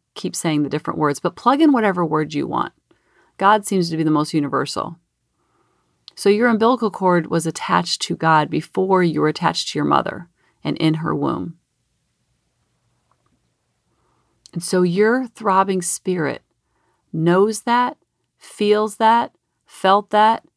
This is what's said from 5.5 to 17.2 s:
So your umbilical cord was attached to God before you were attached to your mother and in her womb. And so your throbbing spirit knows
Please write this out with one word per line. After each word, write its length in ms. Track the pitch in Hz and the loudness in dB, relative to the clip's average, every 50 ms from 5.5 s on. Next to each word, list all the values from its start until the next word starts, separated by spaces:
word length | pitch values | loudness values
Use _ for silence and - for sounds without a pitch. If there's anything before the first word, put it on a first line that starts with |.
| _ _ _ _ _ _ _ _ _ _ _ - - - | _ _ _ _ _ _ _ _ _ _ _ -20 -8 0
So 120 | - 202 | 2 2
your 180 | 208 208 240 247 | 4 4 4 2
umbilical 420 | 226 202 226 233 262 233 233 202 | 2 4 4 2 2 2 0 -2
cord 360 | - - 190 180 175 175 160 | -2 0 2 2 2 2 2
was 200 | - 170 170 160 | 0 -2 -2 -2
attached 540 | 160 - - - - 180 175 175 - - - | -4 -6 -6 -4 -2 -2 -2 0 -2 -6 -6
to 140 | - - 170 | -6 -6 -6
God 320 | - 165 160 160 156 151 - | -2 0 2 2 2 2 0
before 540 | 151 151 - - - 190 190 190 190 185 | -2 -6 -6 -4 -4 -2 0 2 2 2
you 180 | 180 170 147 151 | 2 2 0 0
were 80 | 147 156 | 0 -2
attached 400 | 156 - 170 160 170 - - - | -2 -2 -2 -4 -2 -4 -6 -6
to 100 | - 151 | -4 -4
your 60 | 147 | -2
mother 460 | 143 143 135 - - - - 170 - _ _ _ _ _ _ - | 0 0 0 0 -2 -6 -10 -14 -18 _ _ _ _ _ _ -8
and 100 | 147 - - | -6 -4 -2
in 160 | 160 160 160 | 0 0 0
her 200 | 156 165 165 156 | -2 -4 -4 -4
womb. 440 | 143 143 139 - - 92 170 - _ _ _ _ _ _ _ _ _ _ _ _ _ _ _ _ _ _ _ _ _ _ _ _ _ _ _ _ _ _ _ _ _ _ _ _ _ _ _ _ _ _ _ _ _ _ _ _ _ _ _ _ _ _ _ _ _ _ _ - | -4 -4 -4 -4 -6 -8 -10 -14 _ _ _ _ _ _ _ _ _ _ _ _ _ _ _ _ _ _ _ _ _ _ _ _ _ _ _ _ _ _ _ _ _ _ _ _ _ _ _ _ _ _ _ _ _ _ _ _ _ _ _ _ _ _ _ _ _ _ _ -12
And 80 | 170 | -10
so 180 | - - 196 185 | -6 -2 0 0
your 460 | 180 180 170 196 214 220 240 262 262 | 0 2 2 2 2 2 2 0 -2
throbbing 560 | 233 - - 220 208 185 190 196 196 190 185 | -6 -10 -6 -4 0 0 0 0 0 -2 -4
spirit 600 | 175 - - - - 185 180 180 151 139 - - _ _ _ _ _ _ _ _ _ _ _ _ _ _ | -4 -4 -6 -6 -4 -4 -2 -2 -2 -4 -4 -8 _ _ _ _ _ _ _ _ _ _ _ _ _ _
knows 500 | - 160 | -4 0